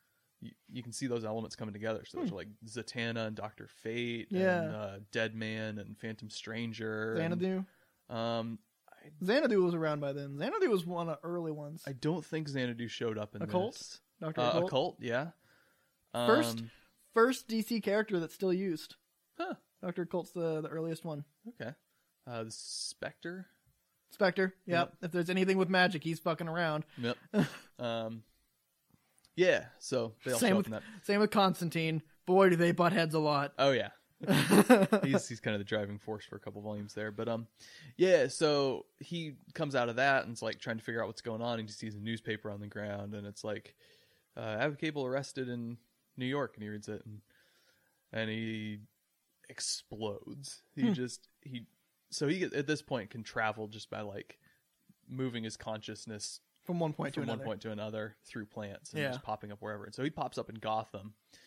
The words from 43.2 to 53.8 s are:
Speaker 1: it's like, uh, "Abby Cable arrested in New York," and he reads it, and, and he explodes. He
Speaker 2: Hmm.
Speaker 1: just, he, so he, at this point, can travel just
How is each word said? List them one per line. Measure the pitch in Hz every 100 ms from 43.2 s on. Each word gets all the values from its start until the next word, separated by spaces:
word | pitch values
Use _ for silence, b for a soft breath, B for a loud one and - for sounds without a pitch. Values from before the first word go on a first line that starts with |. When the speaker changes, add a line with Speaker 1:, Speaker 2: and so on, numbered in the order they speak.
| 101
Speaker 1:
it's | -
like, | 110 107 - - b b b b b -
uh, | 113 107
"Abby | 151 143
Cable | 160 147
arrested | 127 135 135 131 123
in | 120 117 117 _ _ _ -
New | 127
York," | 143 120
and | -
he | 104
reads | 104 110
it, | 107
and, | 110 104 _ b b b b b b b -
and | 110 110
he | 110 113 110 107 104 107 _ _ _ _ _ -
explodes. | 120 - - - 107 107 101 - 139 139 - _
He | - 233
Speaker 2:
Hmm. |
Speaker 1:
just, | 151 123 - _ _
he, | 139 123 - _ _ _ -
so | - 147
he, | 185
at | 160 143 143
this | 147
point, | - 127 98
can | 117
travel | 107 120 110 110 107
just | 110